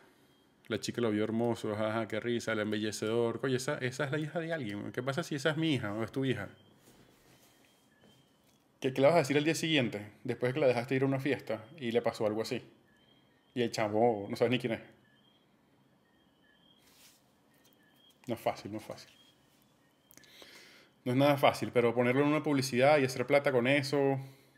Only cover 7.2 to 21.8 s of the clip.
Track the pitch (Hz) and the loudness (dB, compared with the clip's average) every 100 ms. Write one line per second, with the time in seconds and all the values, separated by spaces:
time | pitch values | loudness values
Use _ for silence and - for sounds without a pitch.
7.2 | _ - _ _ _ _ _ _ - _ | _ -20 _ _ _ _ _ _ -20 _
8.2 | _ _ _ _ _ _ 131 135 139 170 | _ _ _ _ _ _ -4 4 4 6
9.2 | 139 143 151 156 165 151 113 104 104 - | 4 2 2 0 2 2 0 -4 -12 -14
10.2 | 120 117 123 143 135 120 120 135 135 135 | -8 -2 -2 2 2 2 0 0 0 0
11.2 | 143 127 - 107 - 160 120 117 117 - | -2 -4 -4 -8 -8 -10 -2 0 0 -2
12.2 | 107 107 110 117 - - _ _ _ _ | -2 -2 -4 -6 -10 -20 _ _ _ _
13.2 | _ _ _ 123 117 - 107 107 120 104 | _ _ _ -4 -2 0 -2 2 2 2
14.2 | 104 117 123 123 123 110 - - _ _ | -6 0 2 2 -2 -6 -8 -20 _ _
15.2 | _ _ _ _ _ _ _ _ _ _ | _ _ _ _ _ _ _ _ _ _
16.2 | _ _ _ _ _ _ _ _ - _ | _ _ _ _ _ _ _ _ -20 _
17.2 | _ _ _ _ _ _ _ _ _ _ | _ _ _ _ _ _ _ _ _ _
18.2 | - 117 113 - 101 107 - - - - | -8 -4 -4 -4 -8 -10 -10 -16 -16 -20
19.2 | _ _ _ _ _ _ _ _ _ - | _ _ _ _ _ _ _ _ _ -20
20.2 | - - - - - - - _ 127 127 | -20 -20 -20 -20 -20 -20 -20 _ -2 4
21.2 | 143 135 135 - 107 123 | 4 6 4 4 0 2